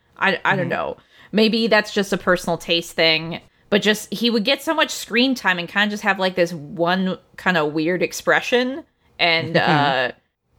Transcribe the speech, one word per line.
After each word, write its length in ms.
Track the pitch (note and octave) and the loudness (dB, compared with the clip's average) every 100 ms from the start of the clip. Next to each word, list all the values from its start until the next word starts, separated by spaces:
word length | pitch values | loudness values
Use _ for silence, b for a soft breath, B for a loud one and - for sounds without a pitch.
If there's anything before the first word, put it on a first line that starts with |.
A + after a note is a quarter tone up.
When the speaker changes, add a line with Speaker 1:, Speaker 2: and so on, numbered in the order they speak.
| _ - | _ -2
Speaker 1:
I, 200 | F#3+ F#3 | 0 0
I 120 | - G3 | 0 0
don't 80 | E3+ | 0
Speaker 2:
Mm-hmm. 20 | |
Speaker 1:
know. 280 | D#3 - - b b b | -4 -6 -8 b b b
Maybe 360 | G3+ A3 A3+ A3+ | 2 2 2 4
that's 240 | G#3+ G#3 | 2 2
just 180 | G#3+ G3 | -2 -2
a 60 | F#3 | -2
personal 400 | - F3 - E3 | 0 0 0 -6
taste 340 | - E3+ E3 | -2 -2 -2
thing, 480 | - E3 D#3 E3 E3 _ _ - | 0 2 2 -2 -12 _ _ -2
but 100 | G3+ | 0
just, 300 | G3+ G#3+ - | 2 0 -4
he 160 | G3 A#3 | -2 0
would 140 | A3+ | 0
get 180 | G3+ C#4 | 0 -2
so 120 | D#4+ | -2
much 160 | D#4+ D4+ | -2 -2
screen 440 | - - A3 C4 | -4 -4 0 2
time 240 | B3 F#3+ F3+ | 2 0 -2
and 100 | E3+ | -2
kinda 200 | G3+ G#3 | -2 -2
just 120 | G#3 | -2
have, 160 | G#3 G3 | -2 0
like, 160 | F#3+ | 0
this 180 | F#3 F3+ | 0 0
one 640 | E3+ D3 E3 E3+ F#3 F#3 - _ - | -2 -10 -2 0 0 -2 -6 _ -6
kinda 260 | F3+ F3 | 0 2
weird 380 | D3+ D#3 D#3 F3+ | 0 0 0 0
expression. 800 | E3+ - - D#3+ - A#3+ B3+ C#4+ - _ _ - | -2 -2 0 0 2 0 0 -4 -12 _ _ -2
And, 380 | E3+ E3 D#3+ E3 | 0 0 0 0
Speaker 2:
<laughs> 0 | |
Speaker 1:
uh, 560 | A2+ D3+ C#3+ C3 B2 - _ _ _ | 2 2 2 0 -2 -6 _ _ _